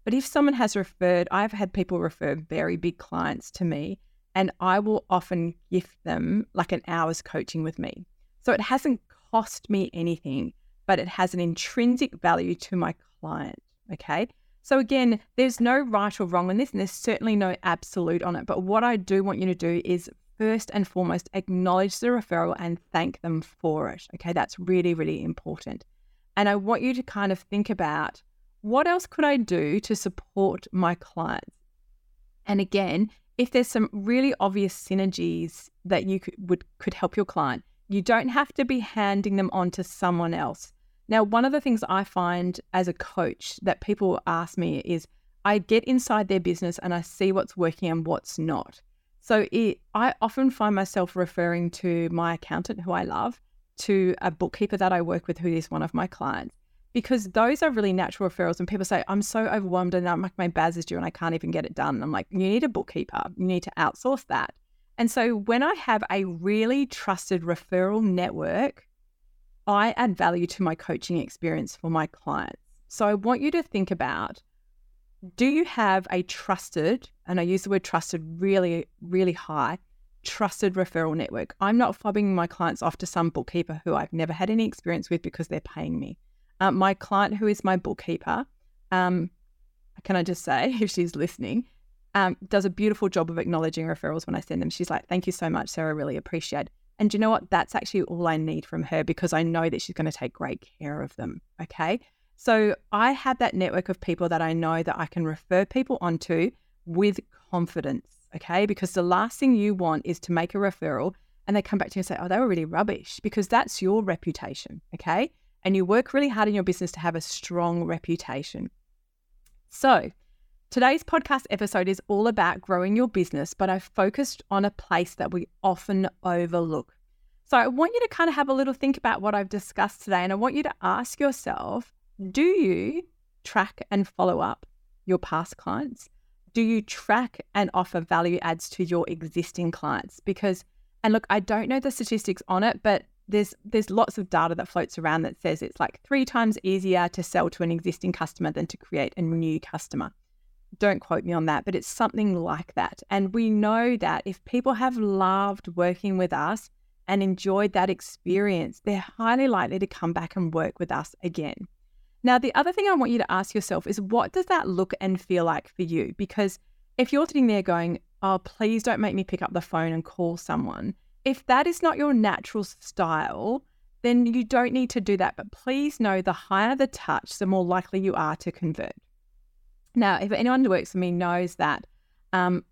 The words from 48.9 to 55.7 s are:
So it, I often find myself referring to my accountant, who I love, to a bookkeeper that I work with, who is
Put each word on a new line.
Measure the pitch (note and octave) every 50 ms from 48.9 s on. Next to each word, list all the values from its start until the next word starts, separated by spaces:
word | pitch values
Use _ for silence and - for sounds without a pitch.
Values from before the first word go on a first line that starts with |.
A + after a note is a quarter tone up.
| _ _ _ _ _ _
So | - - A#3 G#3+ G#3 -
it, | - A#3 A3+ G#3 - - _ _ -
I | G#3+ A#3 C4 - -
often | A3 A3 - C4 C4 C4+
find | B3 - G#3+ G#3+ G#3
myself | G3 G3 - - G3+ F3+ F3+ -
referring | F#3 F3+ E3+ - - E3+ E3+ F3 F3 F3 E3+
to | - - - F3+ E3+ E3+ E3+ E3
my | E3+ E3+ E3+ E3+ E3+
accountant, | E3 - - D#3+ E3 F3 - A#3 G#3
who | E3+ F#3
I | F3+ F3 -
love, | - - F2+ - A#3+ A#3+ _ _ _ _ _ _ _ _ -
to | - - G3+ F#3+ F#3 F3+ F3+ -
a | - F#3
bookkeeper | D#3 - F3 E3+ - - G#3 G3+ -
that | F#3 G3 F#3
I | F#3 F3
work | E3+ E3 F3 E3+ - -
with, | E3 -
who | E3 F3
is | E3 E3 D#3 -